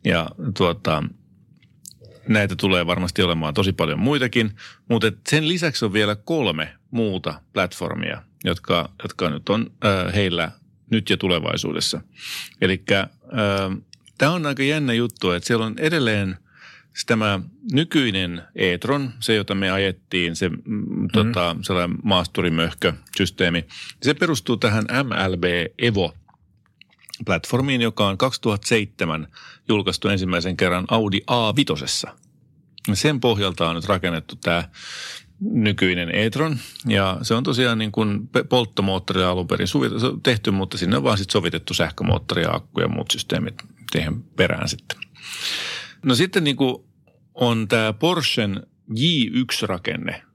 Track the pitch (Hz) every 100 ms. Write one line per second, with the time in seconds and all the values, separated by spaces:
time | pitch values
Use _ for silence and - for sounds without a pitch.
0 | - 87 80 - 139 98 90 85 - 78
1 | 76 - _ _ _ _ _ _ - -
2 | - - - 107 101 90 98 90 85 87
3 | 90 - 87 82 78 76 98 90 80 76
4 | 117 147 123 120 110 104 - - - 117
5 | 110 - - 151 156 175 165 - 110 101
6 | 104 104 - 165 107 80 76 - _ 117
7 | 110 92 80 76 _ 101 90 - 85 80
8 | 80 - - _ - 87 - 87 - -
9 | - - 85 71 - 104 117 _ 107 95
10 | 90 101 95 85 82 - _ _ _ 113
11 | 104 95 95 85 80 78 78 82 - -
12 | - - - - - - 95 95 - 98
13 | - _ - 123 104 98 95 98 - -
14 | _ - 135 175 151 131 135 156 139 117
15 | 120 - - 87 - 117 110 104 156 165
16 | 120 104 95 90 _ _ - - _ -
17 | - 113 107 98 85 - 254 131 165 156
18 | 123 95 90 85 - - 92 87 110 143
19 | 135 117 - 110 101 98 95 95 98 92
20 | _ 92 85 82 90 - - 107 - -
21 | 101 107 110 107 87 80 - 92 87 90
22 | 104 95 90 - 87 80 85 - 95 123
23 | - - 92 - 90 85 80 - - -
24 | 127 147 170 143 - 120 113 107 104 123
25 | 139 85 95 92 90 87 82 - 120 98
26 | 85 - _ _ _ _ _ _ - _
27 | - - 110 87 - 123 139 127 117 107
28 | 101 98 131 - 117 101 - 113 104 -
29 | 85 78 76 - - - - 107 92 87
30 | 107 98 92 87 90 87 90 90 92 117
31 | 107 98 - 120 113 113 - 76 69 -
32 | - - _ _ _ _ _ - - 98
33 | 151 143 120 104 98 90 82 82 80 95
34 | 90 82 - - - 85 85 - - -
35 | - - - _ 98 - 107 101 92 90
36 | 85 87 110 117 156 139 - - 123 101
37 | 95 95 - 113 139 123 127 113 110 101
38 | 107 101 107 123 - 123 113 - 98 95
39 | - 92 92 90 90 - 95 147 123 107
40 | 127 - - 110 113 98 95 - 87 123
41 | 135 104 98 107 85 82 - 92 80 -
42 | 87 87 - - 82 - - 50 50 -
43 | - - - - - - - - - 78
44 | 78 113 - - 85 87 - - _ -
45 | - - - - - - - - - -
46 | 135 120 185 190 151 131 135 123 _ _
47 | _ _ _ - 123 113 107 117 110 104
48 | 165 175 127 - 104 95 - _ - 110
49 | 151 160 110 120 127 - 101 90 - -
50 | 85 80 _